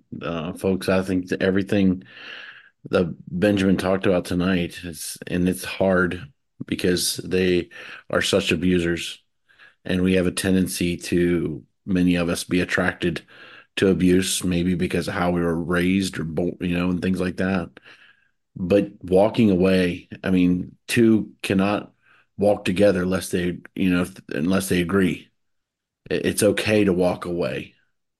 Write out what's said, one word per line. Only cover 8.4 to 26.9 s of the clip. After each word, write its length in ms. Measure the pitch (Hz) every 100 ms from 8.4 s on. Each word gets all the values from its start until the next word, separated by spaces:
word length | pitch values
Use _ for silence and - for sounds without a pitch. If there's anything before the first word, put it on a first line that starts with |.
| 95
abusers, 680 | 87 90 90 85 85 - - _ _ _ _ - _
and 200 | - 92
we 100 | 92
have 140 | 92 90
a 40 |
tendency 640 | - 98 92 90 - 87 85
to, 640 | - 90 87 87 82 76 - _ -
many 280 | 90 90 90
of 140 | 85
us, 140 | -
be 180 | - 90
attracted 640 | 87 - 90 - 87 78 - - - - _ -
to 100 | 98
abuse, 560 | 85 90 90 95 -
maybe 320 | 92 87 87 90
because 320 | 90 92 78
of 60 | 98
how 160 | 90
we 100 | 87
were 140 | 85 82
raised 640 | 82 87 90 98 95 90
or 40 |
bo-, 340 | 82 78 87 -
you 180 | 90 87
know, 120 | 90
and 100 | 90
things 180 | 95 92
like 180 | 92 87
that. 320 | 92 95 82 - - - - _ _ _ _ -
But 360 | 92 101 98 -
walking 480 | 87 92 107 107 110
away, 600 | 92 92 95 90 85 - 107
I 60 | 95
mean, 440 | 92 90 90 90 - -
two 440 | - 113 110 98 -
cannot 520 | - 98 98 104 - _ _ _ _ -
walk 280 | 101 104 -
together 380 | 92 104 95
unless 260 | 90 92 -
they, 300 | 92 90 87 - -
you 140 | 95
know, 140 | 90
th-, 160 | 90 - -
unless 340 | - 82 95 95
they 140 | 87
agree. 480 | 85 98 90 71 - _ _ _ _ _ _ _ -
I-, 60 | 85
it's 280 | - 90
okay 400 | 104 98 - 107
to 100 | 98